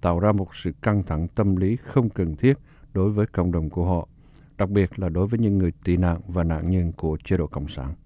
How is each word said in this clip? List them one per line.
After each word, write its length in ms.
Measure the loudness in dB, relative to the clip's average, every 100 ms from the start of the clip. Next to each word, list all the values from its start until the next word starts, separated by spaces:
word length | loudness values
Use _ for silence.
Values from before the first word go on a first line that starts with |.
tạo 200 | 2 2
ra 120 | 2
một 240 | 2 -2 -6
sự 160 | -8 -2
căng 200 | 0 0
thẳng 260 | 0 -2 -2
tâm 280 | 0 0 2
lý 200 | 0 -4
không 340 | -2 0 0
cần 260 | -2 -4 2
thiết 180 | 2 2 -4 -20 -8
đối 180 | -2 0
với 160 | 2 0
cộng 260 | 0 0
đồng 180 | 0 -2
của 140 | -2
họ, 240 | 0 0 -4 -16 -20 -20 -20 -4
đặc 120 | 0
biệt 280 | 2 0 -2
là 100 | -4
đối 180 | 0 0
với 120 | 2
những 200 | 2 4
người 140 | 2 0
tị 120 | 0 2
nạn 240 | 2 0 -2
và 160 | -2
nạn 260 | 0 0 0
nhân 220 | 0 0
của 260 | -2 -4 -4
chế 120 | -2 -2
độ 100 | 0
Cộng 220 | -4 -8
sản. 260 | -8 -10 -10